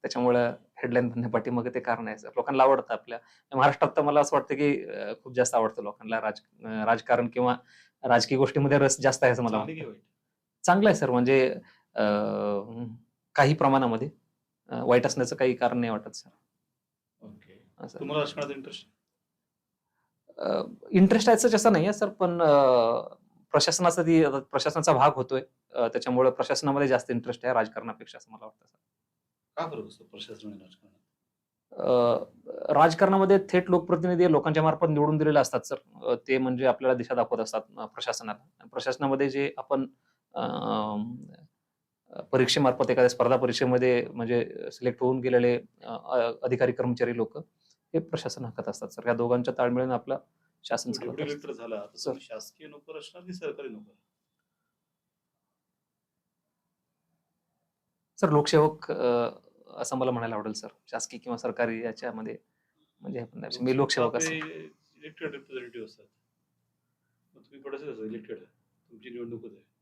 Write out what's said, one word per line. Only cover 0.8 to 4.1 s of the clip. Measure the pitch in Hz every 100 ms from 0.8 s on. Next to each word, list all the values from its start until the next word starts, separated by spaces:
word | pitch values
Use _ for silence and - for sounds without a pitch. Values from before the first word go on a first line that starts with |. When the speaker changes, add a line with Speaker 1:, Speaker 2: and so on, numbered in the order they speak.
| 123 120 120
Speaker 1:
बनण्यापाठीमागे | 113 120 113 117 120 120
ते | 123
कारण | 123 117 110
आहे, | 107
सर. | 104 -
लोकांना | 123 135
आवडतं | 135 131 -
आपल्या | 117 - 117 _ _ _ 135
महाराष्ट्रात, | 139 135 - -
तर |
मला | 147